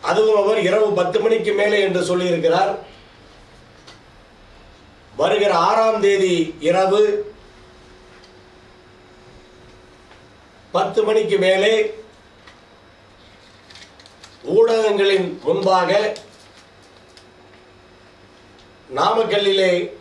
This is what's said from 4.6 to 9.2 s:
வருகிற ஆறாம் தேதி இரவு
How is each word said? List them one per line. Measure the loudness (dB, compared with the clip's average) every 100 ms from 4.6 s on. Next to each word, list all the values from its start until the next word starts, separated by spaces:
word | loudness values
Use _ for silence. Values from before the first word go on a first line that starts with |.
| -20 -20 -20 -20 -20 -4
வருகிற | -2 0 0 0 0
ஆறாம் | 2 0 2
தேதி | 0 2 0 0 -2 -4 -2
இரவு | 0 2 2 0 0 -6 -14 -20 -20 -20 -20 -20 -20 -20 -20 -20 -20 -20 -20 -20 -20 -20 -20 -20 -20